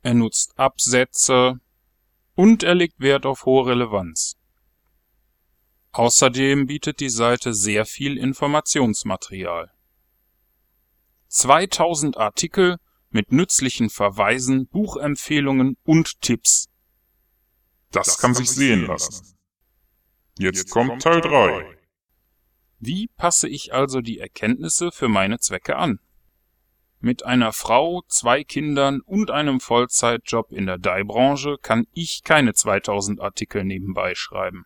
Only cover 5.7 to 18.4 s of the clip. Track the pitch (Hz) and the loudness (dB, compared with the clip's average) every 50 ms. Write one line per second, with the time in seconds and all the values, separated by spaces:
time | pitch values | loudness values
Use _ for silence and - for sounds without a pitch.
5.7 | _ _ _ _ - - 117 120 - - 139 131 123 127 135 135 139 143 139 127 | _ _ _ _ -2 0 2 4 4 4 4 4 2 2 2 2 2 2 0 -2
6.7 | 147 147 - 151 147 - 143 131 113 113 117 120 123 120 - 123 113 104 98 107 | -4 -6 -6 -6 -6 -6 -6 -6 -2 0 2 2 2 0 -2 -4 -4 -2 -2 0
7.7 | 104 104 110 - - - 139 139 139 - 120 131 135 - 147 143 147 151 - - | 0 0 -2 -2 -6 -8 -6 -6 -4 -4 -4 -4 -2 -2 -2 0 0 0 -2 0
8.7 | - 151 131 113 101 - - 107 95 - - - 95 95 92 87 87 85 85 95 | 0 0 2 0 0 -4 -4 -6 -6 -6 -8 -14 -12 -10 -8 -6 -6 -8 -10 _
9.7 | _ _ _ _ _ _ _ _ _ _ _ _ _ _ _ _ _ _ _ _ | _ _ _ _ _ _ _ _ _ _ _ _ _ _ _ _ _ _ _ _
10.7 | _ _ _ _ _ _ _ _ _ _ _ _ - - - 123 143 160 190 190 | _ _ _ _ _ _ _ _ _ _ _ _ -2 0 4 6 6 6 4 -2
11.7 | - - 165 170 170 143 151 147 123 - 110 104 _ - - 110 - 196 185 180 | 0 0 0 0 0 -2 -2 -4 -2 -2 -4 -2 _ -6 -6 -2 0 2 2 2
12.7 | 175 - _ _ _ _ _ _ - 110 104 - 120 143 185 - - - 139 127 | 0 -4 _ _ _ _ _ _ -4 -4 0 2 2 2 2 2 0 -2 -2 -2
13.7 | - - 117 104 - - 101 101 95 107 98 104 117 131 127 127 135 131 131 _ | -2 -2 -2 -2 0 -2 -2 -2 0 2 2 2 2 0 0 -2 -2 -2 -4 _
14.7 | - 190 214 202 - - 143 147 143 - - - 156 147 143 139 135 131 131 135 | -2 -4 -4 -2 -4 -6 -4 -4 -4 -6 -4 -2 -2 0 0 2 2 2 2 0
15.7 | 131 _ _ - 156 165 160 - - _ - - 120 113 - - - - - _ | 0 _ _ 4 4 4 4 0 -6 _ -2 -2 -2 0 2 2 2 2 -2 _
16.7 | _ _ _ _ _ _ _ _ _ _ _ _ _ _ _ _ _ _ _ _ | _ _ _ _ _ _ _ _ _ _ _ _ _ _ _ _ _ _ _ _
17.7 | _ _ _ _ - 92 92 - - - - 123 123 123 | _ _ _ _ -6 -4 -2 -2 -2 2 2 2 2 2